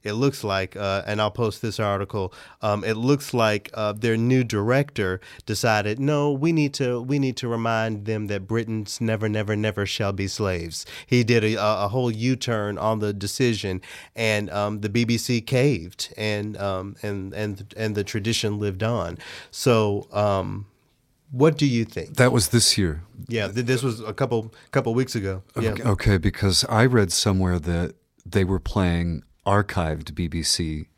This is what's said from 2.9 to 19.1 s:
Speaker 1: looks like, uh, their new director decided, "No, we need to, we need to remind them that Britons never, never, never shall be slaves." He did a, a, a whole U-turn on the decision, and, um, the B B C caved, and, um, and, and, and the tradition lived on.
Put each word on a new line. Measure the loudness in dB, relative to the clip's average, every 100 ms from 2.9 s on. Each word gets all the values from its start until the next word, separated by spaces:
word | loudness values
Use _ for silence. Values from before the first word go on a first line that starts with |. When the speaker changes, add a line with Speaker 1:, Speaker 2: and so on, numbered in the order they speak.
| 0
Speaker 1:
looks | 2 2 2 2
like, | 2 2 -4 -4
uh, | -4
their | 0 0 2
new | 4 4
director | 2 0 2 2 0 -2 -2 -2 -6 -20 -6
decided, | -2 2 2 2 0
"No, | 0 2 0
we | 0 2
need | 2 0 0
to, | -2 -2
we | -2 0
need | 0 -2
to | -4
remind | -2 0 0 0 -2 -4
them | -4 -2
that | -6 -2
Britons | -4 -2 -4 -6 -4
never, | -2 0 0
never, | 0 0 0
never | 0 0 -4
shall | -2 -2
be | -2 -4
slaves." | -2 -2 -2 -4 -10 -12 -16 0
He | 2
did | 4 4
a, | 4
a, | 2 2 2 0
a |
whole | 0 -2
U-turn | 0 -2 -2 -2 -2 -2 -2
on | 0 0
the | -2
decision, | -2 -6 0 2 2 -2 -6 -8 -20 -18 -2
and, | 0 2 0
um, | -2 -2 -2
the | -2
B | 0 2
B | 0
C | 0 -2
caved, | 0 2 2 0 -6 -10 -12 -6
and, | -4 -2 -4 -4
um, | -4 -4 -6 -8
and, | -8 -6 -8 -6
and, | -6 -6 -12 -6
and | -4
the | -2
tradition | -2 -4 -2 -2 -2 -2
lived | -4 -2
on. | -2 -2 -4